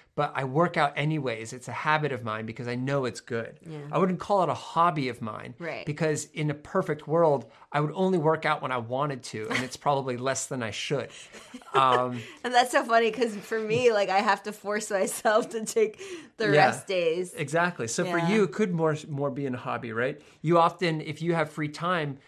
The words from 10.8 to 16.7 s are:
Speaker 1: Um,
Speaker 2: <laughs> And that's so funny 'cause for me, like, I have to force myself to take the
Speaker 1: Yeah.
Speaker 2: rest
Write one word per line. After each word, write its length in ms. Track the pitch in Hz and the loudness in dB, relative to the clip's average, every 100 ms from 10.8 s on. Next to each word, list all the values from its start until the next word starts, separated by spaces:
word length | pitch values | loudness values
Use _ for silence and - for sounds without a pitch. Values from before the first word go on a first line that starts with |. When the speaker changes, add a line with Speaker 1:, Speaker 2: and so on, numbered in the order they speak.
| - 139 113 - - - - - - | -4 -4 -4 -12 -20 -20 -20 -20 -2
Speaker 1:
Um, 480 | 139 131 123 127 120 120 | 4 6 4 2 -4 -10
Speaker 2:
<laughs> 120 | - | -8
And 100 | 240 | 0
that's 160 | 247 254 | 2 4
so 100 | 294 | 2
funny 260 | 233 233 226 | 4 6 6
'cause 240 | 220 233 202 | 2 -2 -2
for 220 | - 226 | -6 -4
me, 340 | 214 233 247 | 0 4 4
like, 160 | 208 196 | 4 4
I 100 | 190 | 2
have 220 | 220 196 | 4 2
to 80 | 208 | -2
force 380 | 202 196 208 214 | -8 -4 -4 -2
myself 600 | 196 190 - 220 214 - | -2 -2 0 4 4 2
to 140 | 226 220 | -4 -2
take 340 | 226 214 - 392 349 277 - | 2 2 0 -12 -14 -12 -2
the 80 | 214 | 4
Speaker 1:
Yeah. 40 | 147 | 6
Speaker 2:
rest 200 | 131 | 6